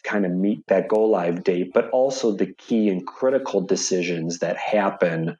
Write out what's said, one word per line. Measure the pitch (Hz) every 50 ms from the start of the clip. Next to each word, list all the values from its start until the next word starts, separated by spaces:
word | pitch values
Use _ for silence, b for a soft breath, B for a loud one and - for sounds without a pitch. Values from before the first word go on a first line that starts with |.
| -
kind | - - 104 98
of | 90 90
meet | 90 95 101 110 - -
that | - 104 95 - -
go | 110 107 110
live | 110 107 92 87 87 85 90 -
date, | - 90 87 90 - -
but | 120 117 -
also | - 127 131 139 135 - - 113 104
the | 95 101 92 - - -
key | - 120 113 107 104
and | 92 90 90
critical | - - - 131 131 135 131 135 - - 98
decisions | 90 - 95 - - - 95 92 87 87 87 82 80 85 85 -
that | - 82 87
happen | - - - - 104 98 98 - - 92 87 82 82 80 - 160